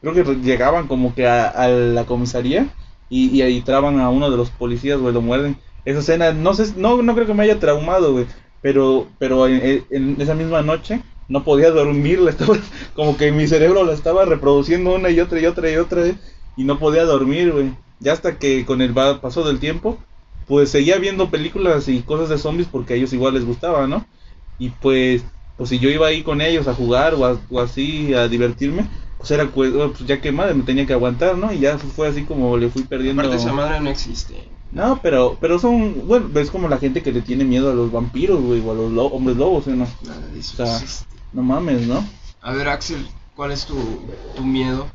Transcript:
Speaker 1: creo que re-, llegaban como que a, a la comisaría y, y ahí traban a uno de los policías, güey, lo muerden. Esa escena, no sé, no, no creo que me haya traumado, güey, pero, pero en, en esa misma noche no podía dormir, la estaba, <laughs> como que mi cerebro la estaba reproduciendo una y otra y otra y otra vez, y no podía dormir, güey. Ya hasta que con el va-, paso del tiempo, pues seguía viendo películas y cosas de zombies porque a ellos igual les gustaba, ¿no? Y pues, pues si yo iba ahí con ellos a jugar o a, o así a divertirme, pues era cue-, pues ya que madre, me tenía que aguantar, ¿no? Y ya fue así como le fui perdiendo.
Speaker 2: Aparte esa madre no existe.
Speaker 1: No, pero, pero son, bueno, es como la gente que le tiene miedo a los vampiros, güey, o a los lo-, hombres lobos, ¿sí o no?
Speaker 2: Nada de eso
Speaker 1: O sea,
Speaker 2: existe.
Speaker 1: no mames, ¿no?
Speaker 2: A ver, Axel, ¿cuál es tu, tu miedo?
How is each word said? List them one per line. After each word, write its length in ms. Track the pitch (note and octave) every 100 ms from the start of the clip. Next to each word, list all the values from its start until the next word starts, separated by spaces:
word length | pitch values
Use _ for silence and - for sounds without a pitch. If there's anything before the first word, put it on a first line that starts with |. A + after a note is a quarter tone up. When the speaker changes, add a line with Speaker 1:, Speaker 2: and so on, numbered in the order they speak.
Speaker 1:
creo 140 | C#3+
que 80 | F3
re-, 140 | D3+ C3+
llegaban 440 | B2+ B2+ B2+ E3 D3
como 300 | C3 B2+ B2
que 100 | B2
a, 200 | A#2+ A#2+
a 180 | - B2+
la 360 | B2 A#2+ A#2
comisaría 640 | A#2 B2 B2 B2 B2 F3+ C#4+ - - - -
y, 180 | B2+ C3
y 120 | C3+
ahí 180 | B2+ B2
traban 380 | A#2+ C3+ C#3+ C#3
a 100 | B2+
uno 200 | B2+ C#3+
de 60 | B2
los 140 | A#2+
policías, 500 | - B2 A#2+ C3+ C#3+
güey, 120 | B2+
lo 80 | A#2+
muerden. 360 | A#2 B2+ C#3+ C#3 - -
Esa 140 | - C#3
escena, 340 | D3+ E3 E3+
no 220 | D#3 E3
sé, 180 | G3+ G#3+ F#3+
no, 260 | G3+ B3
no 120 | A#3+
creo 120 | A#3 A3+
que 80 |
me 80 | G#3
haya 160 | G#3+ G#3
traumado, 520 | D#3 D3 D#3 F#3 E3
güey, 140 | B2+ A#2+ - - -
pero, 440 | C3+ C#3 C3 C3 G#2 -
pero 280 | C3+ C3 C3
en, 360 | C3 B2+ C#3 -
en 260 | C3+ C3+ C#3
esa 140 | C#3+
misma 280 | D#3 D#3+ D#3+
noche 400 | D3+ D#3+ - A3 - - -
no 160 | C3+
podía 260 | D#3+ C#3+ E3
dormir, 480 | D#3+ C#3+ C#3+ D3 F3+
la 100 | F3
estaba, 260 | D3+ D3+ G#3 - -
<laughs> 180 | -
como 220 | - D3+ C3+
que 120 | D3
mi 140 | D3 D3
cerebro 380 | D#3 D#3+ F#3+
la 80 | F3+
estaba 320 | D3 D#3+ F#3
reproduciendo 680 | F#3+ D3+ C#3 C#3+ C#3+ F3 F3+
una 160 | F#3 F#3
y 100 | E3
otra 200 | F3 E3
y 60 | E3
otra 240 | E3+ E3
y 60 | D#3
otra 260 | E3+ F3
vez, 140 | E3+ G3+ - - - -
y 80 |
no 140 | C3+ C#3+
podía 260 | D3+ D#3
dormir, 480 | E3 C#3 C3 D3+ F3
güey. 200 | D3+ C3+ C3 - -
Ya 120 | A2+
hasta 240 | D#3 F#3 D#3
que 260 | C#3+ C3
con 160 | A#2+ B2+
el 140 | C3 A#2+
va-, 240 | C3+ C#3
paso 240 | B2+ B2+
del 140 | D#3 C3+
tiempo, 380 | D3 - G#3+ A#3 - - - - -
pues 240 | C#3+ C#3+
seguía 260 | D3 C#3+ F#3+
viendo 300 | G3 G3 F#3
películas 560 | D#3 D#3+ G3 F#3 D3+ B2+
y 120 | B2+
cosas 280 | A#2+ D3+ E3
de 80 | D3+
zombies 300 | D3+ E3 F3
porque 240 | C3 A#2
a 20 | A#2+
ellos 160 | B2+
igual 220 | B2+ C3
les 100 | C3
gustaba, 420 | A#2+ A#2+ E3+ D#3+ C3+
¿no? 200 | E3 - _ - - - -
Y 120 | B2+
pues, 520 | B2 C3+ C3 B2+ B2+ B2 - - -
pues 100 | A#2+
si 80 | B2+
yo 120 | C3
iba 160 | D3 D#3
ahí 160 | D#3+
con 180 | D#3 D3
ellos 260 | D#3 E3 C#3
a 80 |
jugar 380 | A#2+ A#2+ B2 D#3
o 120 | D#3+ B2+
a, 120 | A#2+ -
o 100 | B2+
así 520 | A#2+ C3 C#3+ D#3 D3
a 120 | B2+ A#2
divertirme, 580 | A#2 A#2+ A#2 C#3 D#3+ G#3 - - -
pues 120 | -
era 140 | D3
cue-, 460 | C#3+ C3 C3 B2+ D3
pues 140 | - B2+
ya 140 | C#3
que 100 | D3+
madre, 220 | C#3+ G3
me 80 | D3
tenía 220 | B2 C3 C3+
que 80 |
aguantar, 420 | B2+ B2 A#2+ F3 F3+
¿no? 160 | G#3+
Y 60 | F#3
ya 160 | C#3 D3
fue 300 | C#3+ - D#3
así 140 | D3
como 320 | C#3+ D3 B2 A#2+
le 120 | A#2+
fui 140 | B2
perdiendo. 360 | B2+ C3+ C3 C#3
Speaker 2:
Aparte 140 | C#3+ B2
esa 160 | A#2
madre 280 | C3+ D3 D3+
no 80 | D3
existe. 580 | C3+ - - - - - - -
Speaker 1:
No, 280 | - G#3 C4+
pero, 380 | E3+ C#3+ B2+ -
pero 180 | E3+ F3
son, 460 | A#3+ A#3+ G#3+ - F3
bueno, 200 | A#3+ G#3+ D3
es 100 | C#3+
como 180 | F#3+ F3
la 100 | C3+
gente 220 | C3+ B2
que 120 | C3+
le 100 | A#2+
tiene 220 | A#2 B2
miedo 260 | C3+ B2 C3+
a 40 |
los 180 | B2 A#2+
vampiros, 500 | A#2 A#2 B2 F3+ F3+
güey, 180 | B2 A#2+
o 120 | A2
a 20 |
los 160 | A2 A2+
lo-, 140 | A2+ C#3
hombres 300 | C3 C3 A#2+
lobos, 280 | D#3 F3
¿sí 60 | C#3
o 60 | B2+
no? 100 | B2 -
Speaker 2:
Nada 220 | - - -
de 140 | -
eso 200 | - -
Speaker 1:
O 40 | A#2+
sea, 100 | A2+
Speaker 2:
existe. 280 | A#2 - - - -
Speaker 1:
no 100 | -
mames, 440 | B2+ C#3 F3 B2+ A#2
¿no? 180 | C3+ G#3 - - -
Speaker 2:
A 100 | A#2+
ver, 160 | C3+ D3
Axel, 380 | C#3+ - D#3 C3 - - -
¿cuál 160 | C#3+
es 120 | C#3 -
tu, 100 | C#3 A2 A2+ A2+ A#2+ - -
tu 80 |
miedo? 440 | C3 C3 C3 C3 C#3